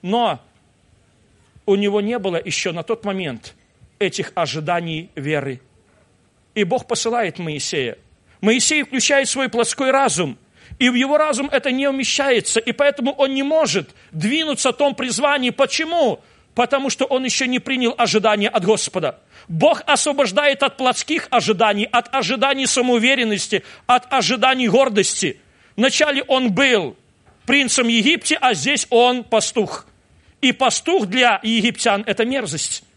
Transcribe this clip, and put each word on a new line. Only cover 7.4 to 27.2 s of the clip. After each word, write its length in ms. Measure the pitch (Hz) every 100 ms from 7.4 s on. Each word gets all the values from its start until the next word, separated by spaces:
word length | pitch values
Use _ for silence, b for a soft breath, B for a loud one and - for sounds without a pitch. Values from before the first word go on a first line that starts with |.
Моисея. 580 | 170 151 - 160 123 - _ _ b b
Моисей 440 | 196 247 - 311
включает 440 | 277 262 - 277 269
свой 200 | 262 269
плотской 420 | 233 233 - 262
разум, 480 | 269 269 - 160 113 _ B B B
и 100 | 247
в 60 |
его 240 | 247 269 302
разум 300 | 311 262 285
это 220 | 254 269
не 160 | 254 277
умещается, 720 | 269 262 - 277 240 - 226
и 100 | 233
поэтому 400 | 233 285 285 254
он 240 | - 269
не 80 | 269
может 480 | 277 320 269 170 143 b b
двинуться 580 | 160 190 302 311 269 262
в 60 | 240
том 180 | 285
призвании. 560 | - 254 208 285 285 254
Почему? 680 | 233 269 - 320 339 269 156 b b b
Потому 360 | - 240 269 269
что 160 | - 269
он 180 | 262
еще 220 | 262 - 254
не 120 | 247
принял 340 | - 262 240 254
ожидания 500 | 233 214 214 208 202
от 160 | 226
Господа. 540 | 185 220 - 185 156 - B B B
Бог 340 | 160 285 - -
освобождает 760 | 285 - 285 254 190 294 277
от 140 | 269 -
плотских 500 | 254 - - 320 -
ожиданий, 580 | 247 156 190 214 202 220
от 240 | 240 240
ожиданий 520 | 269 180 247 269 269 262
самоуверенности, 1000 | - 247 240 233 262 226 202 - 196 B B B
от 260 | 247 -
ожиданий 560 | 269 170 240 254 262 240
гордости. 720 | 214 269 208 185 - 175 - b b b
Вначале 480 | - 254 - 302 269
он 300 | 262 254 247
был 440 | 185 277 226 151 - _ _